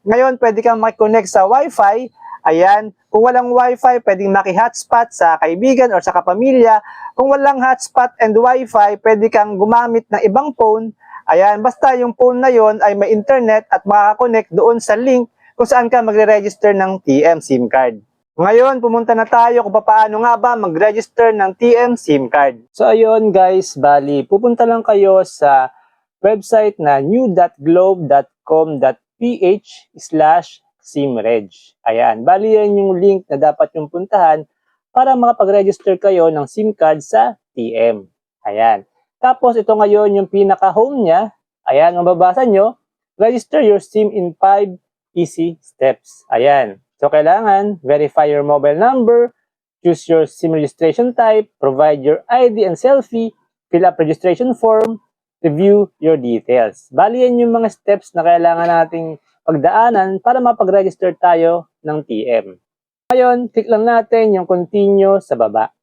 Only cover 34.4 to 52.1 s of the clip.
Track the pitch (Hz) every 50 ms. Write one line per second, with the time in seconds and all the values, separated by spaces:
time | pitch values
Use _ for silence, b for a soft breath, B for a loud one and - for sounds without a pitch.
34.4 | 151 _ _ _ _ _ _ _ _ _ _ 254 262 269 262 247 240 240 233 -
35.4 | 208 190 202 202 196 196 196 _ - 196 190 185 - 202 190 175 165 165 160 151
36.4 | 143 - - 214 214 214 208 _ 165 156 156 156 - - - - - 247 - _
37.4 | _ _ _ - 117 113 113 113 117 117 113 104 95 _ _ _ _ _ _ _
38.4 | _ 107 101 107 113 117 110 95 95 _ _ _ _ _ _ _ - 254 254 254
39.4 | - 247 233 233 202 - 220 214 214 208 208 208 208 208 202 202 196 185 - 196
40.4 | 202 196 190 - 190 190 165 214 226 269 285 262 220 165 165 185 220 214 _ _
41.4 | _ _ _ _ _ - 131 139 160 170 175 175 175 180 185 170 185 180 180 262
42.4 | 262 240 202 190 202 226 254 _ _ _ _ _ _ _ _ - 202 226 247 240
43.4 | - _ - - 247 214 202 196 - _ _ 214 214 202 - 208 180 175 160 _
44.4 | - 196 196 202 202 196 185 - _ _ _ _ _ _ _ 175 170 156 - -
45.4 | 165 170 165 _ _ _ _ _ 131 131 123 _ _ _ - _ _ _ 120 117
46.4 | 123 143 143 139 127 104 98 107 _ _ _ _ - 143 - 151 151 160 180 214
47.4 | 226 208 196 196 202 208 202 165 139 127 143 147 151 139 _ 160 151 151 147 147
48.4 | 143 147 147 143 135 147 147 165 214 247 269 262 233 226 240 240 240 240 _ _
49.4 | _ _ _ _ _ _ _ _ _ 175 165 147 - - 165 160 156 143 _ -
50.4 | - 160 160 156 151 - _ _ 165 160 156 - 240 254 240 - 233 220 220 214
51.4 | 214 _ _ _ - 139 131 135 151 156 147 143 131 147